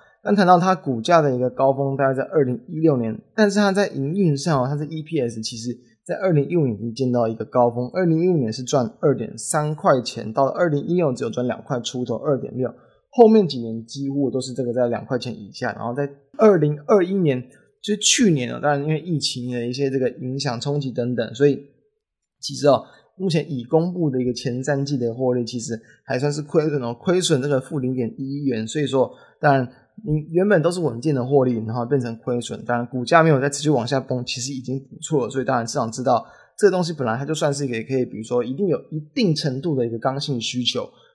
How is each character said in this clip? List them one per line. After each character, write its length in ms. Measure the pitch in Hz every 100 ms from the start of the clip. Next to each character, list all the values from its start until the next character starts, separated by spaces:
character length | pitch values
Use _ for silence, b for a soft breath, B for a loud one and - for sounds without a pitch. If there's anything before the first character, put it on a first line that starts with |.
| b b
刚 120 | 202 208
谈 100 | 180
到 140 | 180
它 160 | 185 185
股 260 | 143 117
价 180 | 113 170
的 160 | 143 123
一 40 |
个 100 | 127
高 240 | 127 135
峰 240 | 131 139 135
大 100 | 135
概 60 |
在 80 | 131
二 200 | - 165
零 120 | 127 120 -
一 120 | 156
六 160 | 160 131
年， 220 | 113 110 _ -
但 140 | 208
是 80 | 196
它 140 | 202
在 160 | 196 196
营 260 | 139 135
运 240 | 196 175 139
上 260 | 170 139
哦， 40 | 127
它 60 | 147
的 100 | 151
E 160 | 160
P 180 | 151 156
S 220 | 120 110
其 160 | 110 113
实 120 | 120 - b b -
在 100 | -
二 160 | 190
零 160 | 151 139
一 80 | 170
五 100 | 135
年 100 | 101
已 40 |
经 140 | 117
见 180 | 113 127
到 160 | 120 113
一 80 | 110
个 80 |
高 260 | 110 127 120
峰， 200 | 117 123
二 120 | 180 175
零 160 | 160
一 80 | 180
五 80 | 165
年 140 | 110
是 120 | 110
赚 260 | 123 139 113 -
二 140 | 151 127
点 220 | - 117
三 380 | - 156 151 156
块 260 | 190 131
钱， 300 | 110 117 107
到 140 | 113 135
了 60 |
二 180 | 165 175
零 160 | 143 156
一 100 | 180
六 160 | 151
只 140 | 127 120
有 40 |
赚 160 | 123 123
两 160 | -
块 160 | - 127
出 240 | 113 127 123
头， 100 | 117
二 240 | 151 127
点 160 | 120 123
六， 180 | 127 - b b b
后 180 | - 220
面 180 | 220 170
几 140 | 131
年 260 | 113 113 113
几 240 | 139 139
乎 220 | 143 135
都 80 | 131
是 140 | 127
这 100 | 127
个 80 | 120
在 160 | 120 120
两 180 | 113 113
块 140 | 127
钱 140 | 123
以 180 | 107 98
下， 220 | - 120
然 120 | 110 113
后 80 |
在 160 | 131 143 - _ -
二 200 | 214 180
零 220 | 147 147 -
二 180 | 208 180
一 80 |
年， 280 | 196 156 127 123 b b _
就 100 | -
是 40 | 208
去 340 | - - 214
年 200 | 143 120
哦， 80 | 123
当 100 | 143
然 100 | 143
因 80 | 151
为 100 | 156
疫 200 | 175 147
情 320 | - 127 123
的 140 | 123 120
一 60 |
些 180 | 127 139
这 100 | 135
个 100 | 127
影 300 | - 127 135
响 200 | 135 113
冲 200 | 143 147
击 120 | 131
等 240 | 117 120 123
等， 180 | 107
所 140 | 117 143
以 120 | 135 - _ _ _ _ _ _ _
其 160 | - 131
实 120 | 143
哦， 160 | 120 B B B -
目 140 | 185
前 160 | 156 151
已 140 | 127
公 300 | 117 160 175
布 160 | 180 156
的 100 | 127
一 60 | 127
个 80 |
前 300 | 120 131 123
三 200 | 131 139
季 140 | 139 139
的 160 | 117
获 200 | 117 131
利 120 | 123 117
其 140 | 123
实 200 | 113 113 b b -
还 120 | 123
算 160 | 147
是 80 | 147
亏 260 | 151 165 156
损 140 | 147
哦， 120 | 120 120
亏 220 | 185 185
损 200 | 170 139
这 60 | 143
个 140 | 131
负 180 | - 156
零 140 | 127
点 180 | 131 117 -
一 60 |
亿 220 | 135 143 139
元， 220 | 110 110
所 140 | 156
以 60 | 135
说 240 | 131 120 B B -
当 140 | 151
然 140 | 135 123 B B -
你 100 | 147 156 156
原 160 | 165 202
本 140 | 185
都 100 | 165
是 80 | 180
稳 200 | 151 117
健 140 | 156
的 100 | 135
获 200 | 123 143
利， 200 | 127 113 110
然 80 | 123
后 100 | 120
变 140 | 139
成 180 | 117 113
亏 200 | - 120
损， 220 | 120 - -
当 120 | 120
然 100 | 120
股 180 | 127 120
价 160 | 165
没 80 | 160
有 100 | 135
再 80 | 143
持 120 | 143
续 80 | 147
往 160 | 131 113
下 140 | 135
崩， 260 | 123 127 120
其 160 | 120
实 100 | 127
已 80 | 131
经 200 | 127 135
不 160 | 139 -
错 260 | - 151 110
了。 40 |
所 100 | 135
以 60 | 127
当 100 | 123
然 120 | 117
市 100 | 147
场 140 | 117
知 120 | 131
道 220 | 127 113 B B B -
这 80 | 202
个 40 |
东 120 | 185
西 100 | 170
本 120 | 151 120
来 100 | 120
它 100 | 143
就 100 | 156
算 180 | 151
是 120 | 139 139
一 20 |
个 80 | 113
也 80 |
可 100 | 113
以， 120 | 131 123
比 120 | 107
如 60 |
说 200 | 113 123
一 100 | 120
定 140 | 139 196
有 120 | 139 -
一 100 | 156 151
定 220 | 269 196 151
程 260 | 151 131
度 140 | 170 131
的 100 | 117
一 40 |
个 100 | 113
刚 200 | 135 135
性 220 | 147 123
需 220 | 110 123
求， 260 | 120 120 - b b